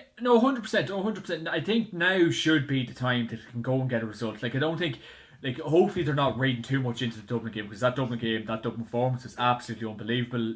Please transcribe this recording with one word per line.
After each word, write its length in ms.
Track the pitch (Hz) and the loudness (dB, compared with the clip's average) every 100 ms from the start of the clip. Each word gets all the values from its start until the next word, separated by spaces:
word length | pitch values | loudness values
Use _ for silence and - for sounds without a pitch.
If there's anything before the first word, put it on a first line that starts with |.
| - - | -8 -4
no, 180 | 247 233 | 4 6
hundred 240 | 262 254 | 6 2
percent, 260 | - 208 143 | -2 -2 0
oh, 140 | 196 | -2
hundred 180 | 208 185 - | -2 -4 -6
percent. 220 | 160 165 | -6 -4
I 100 | 165 | -2
think 320 | 170 226 214 | 2 0 0
now 360 | 170 180 190 170 | 0 2 4 4
should 360 | - 156 156 135 | 4 4 4 4
be 180 | 135 117 | 0 -2
the 80 | |
time 340 | - 123 123 117 | -2 0 0 0
that 80 | 117 | -6
they 140 | - | -8
can 100 | 120 | -6
go 180 | 123 131 | -2 0
and 80 | 127 | 0
get 120 | 117 | -2
a 20 | 113 | -2
result. 360 | 104 113 104 | -6 -6 -4
Like, 120 | 120 131 | -4 -2
I 40 | |
don't 180 | 156 165 | -2 0
think, 220 | 170 131 - - - - | -4 -4 -12 -20 -20 -10
like, 160 | 131 123 | -8 -6
hopefully 440 | 131 165 196 180 | 2 4 6 2
they're 100 | 147 | 0
not 240 | 143 139 117 | 2 2 2
reading 260 | 135 120 | 0 0
too 180 | 117 139 | 0 0
much 200 | 123 117 | 0 -2
into 160 | 120 110 | -4 -4
the 60 | 104 | -4
Dublin 260 | 117 110 | -4 -4
game, 160 | 107 101 | -6 -8
'cause 100 | 104 | 0
that 160 | 123 123 | 0 2
Dublin 240 | 120 117 | -2 -2
game, 260 | 113 110 107 | 0 -2 -2
that 160 | 110 | -4
Dublin 220 | 120 117 | -4 -6
performance 400 | 113 120 127 127 | -4 0 0 0
was 120 | - - | -4 -2
absolutely 500 | 123 123 - 113 110 | 0 0 -2 -6 -6
unbelievable. 520 | 101 104 123 120 120 113 | -6 -2 0 0 -2 -2